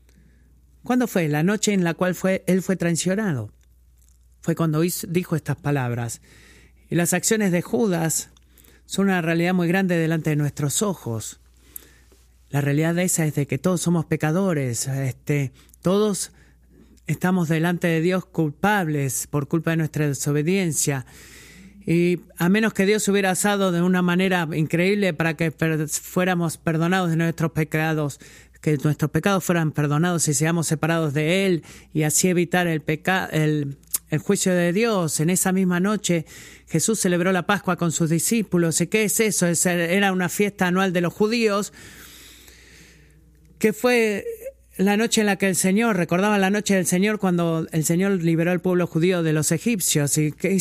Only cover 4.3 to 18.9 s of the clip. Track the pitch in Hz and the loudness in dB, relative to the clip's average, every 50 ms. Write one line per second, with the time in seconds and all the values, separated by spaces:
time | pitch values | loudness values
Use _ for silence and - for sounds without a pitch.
4.3 | _ _ - - 165 - 165 165 151 151 165 185 - - - 190 165 180 180 - | _ _ -4 -2 -2 0 0 0 2 2 0 0 -2 -4 -6 -4 -4 -4 -2 -2
5.3 | 170 147 - - 139 - - 143 147 139 127 120 120 117 120 113 - - - - | -4 -4 -4 -4 -6 -4 -2 -2 -2 -2 -2 -2 -4 -4 -6 -6 -8 -12 -16 -20
6.3 | - - - - - - - - _ _ _ - 151 165 175 170 - 175 - - | -20 -20 -20 -20 -20 -20 -20 -20 _ _ _ -4 -2 -2 0 0 0 0 0 0
7.3 | 226 220 214 190 170 175 165 - - 247 240 208 175 165 165 160 - - - - | 2 2 2 2 2 0 0 -2 -2 0 0 0 0 0 0 -2 -2 -4 -6 -10
8.3 | - - _ _ _ - - - - - _ - - - 196 196 185 180 160 165 | -16 -20 _ _ _ -20 -20 -20 -20 -20 _ -6 -2 0 0 2 2 0 0 0
9.3 | 165 165 170 175 185 185 175 165 175 196 190 180 180 165 160 156 165 160 151 156 | 0 0 0 2 2 2 2 2 2 2 2 2 2 0 0 0 0 0 0 0
10.3 | 151 147 147 143 - - 147 143 - - 185 208 180 - - 120 113 110 - - | 0 0 0 -2 -2 -4 -4 -2 -2 -2 -2 -2 -4 -6 -6 -8 -8 -8 -8 -10
11.3 | - - _ _ _ _ _ - - - - - - - _ _ - - _ _ | -14 -18 _ _ _ _ _ -20 -20 -20 -20 -20 -20 -20 _ _ -20 -20 _ _
12.3 | _ _ _ _ - 143 135 143 143 147 160 165 170 175 185 180 - - 160 151 | _ _ _ _ -4 -2 0 0 0 0 0 0 0 0 0 0 0 0 0 0
13.3 | 143 151 139 - 143 135 - 180 185 165 - 170 175 165 147 - 156 - - 156 | 0 -2 -2 -2 -2 -2 0 0 -2 0 0 0 0 0 0 -2 -2 -2 0 0
14.3 | 156 185 202 190 165 143 135 127 117 - - 135 131 135 135 131 - - _ - | 0 0 0 0 0 -2 -2 -2 -4 -4 -4 -4 -4 -4 -4 -4 -6 -6 _ -2
15.3 | 147 143 139 127 - - - - - - - 175 190 202 214 214 196 - - - | -2 0 -2 -4 -6 -12 -20 -20 -14 -6 -2 0 2 2 2 0 0 -4 -6 -10
16.3 | - - - - _ _ _ _ - - - - - - _ - 151 - - 180 | -12 -18 -20 -20 _ _ _ _ -20 -20 -20 -20 -20 -12 _ -6 -4 -2 0 0
17.3 | 185 185 170 143 165 156 160 175 175 165 - 175 165 160 160 180 185 185 175 - | 2 2 2 0 0 0 0 0 0 0 0 0 0 2 2 0 0 -2 -4 -4
18.3 | - - 160 151 147 - - 202 214 202 180 156 | -4 -2 -2 -2 -2 0 0 2 2 2 0 0